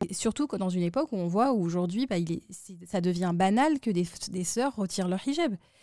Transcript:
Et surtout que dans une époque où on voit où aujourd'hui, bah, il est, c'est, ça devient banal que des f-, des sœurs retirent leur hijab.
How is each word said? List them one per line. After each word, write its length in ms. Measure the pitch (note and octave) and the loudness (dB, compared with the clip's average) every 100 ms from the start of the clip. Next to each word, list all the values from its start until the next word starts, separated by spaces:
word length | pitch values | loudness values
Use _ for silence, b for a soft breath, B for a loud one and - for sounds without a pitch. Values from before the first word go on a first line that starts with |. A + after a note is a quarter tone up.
| F3 | -6
Et 60 | |
surtout 340 | F#3 A3+ - D4 | -2 -2 -2 -2
que 100 | F#3+ | -2
dans 120 | F#3 | -2
une 140 | F3+ | 0
époque 300 | E3+ G#3 D#4 | 0 0 -2
où 40 | G#3 | -2
on 120 | F3 | 0
voit 260 | F#3 C4 | 2 2
où 80 | A#3+ | 2
aujourd'hui, 420 | E3+ F3 F3+ F#3+ C4 | 2 0 0 0 0
bah, 120 | F3+ | 0
il 120 | E3 | -2
est, 100 | E3 - | -4 -8
c'est, 260 | F#3 - F3+ F3 | -18 -18 -18 -6
ça 140 | G3 | 0
devient 320 | F3 F3 F3+ | 0 2 2
banal 460 | F3 F#3+ G#3+ D4 D4 | 4 4 6 4 2
que 100 | - | 0
des 140 | F3 | 0
f-, 240 | F3 - - | 0 -2 -8
des 140 | F#3 | -4
sœurs 320 | F3+ - C4+ C4 | -2 0 -2 0
retirent 320 | F#3+ - F3+ | -4 -2 -2
leur 180 | F#3+ - | 0 0
hijab. 280 | D4 E4 F#3+ b b | 0 0 -2 b b